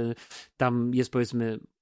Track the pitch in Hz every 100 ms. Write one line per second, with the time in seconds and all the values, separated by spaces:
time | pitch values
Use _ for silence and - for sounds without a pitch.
0 | 117 117 - - - - 127 120 120 127
1 | 120 123 117 120 113 107 - _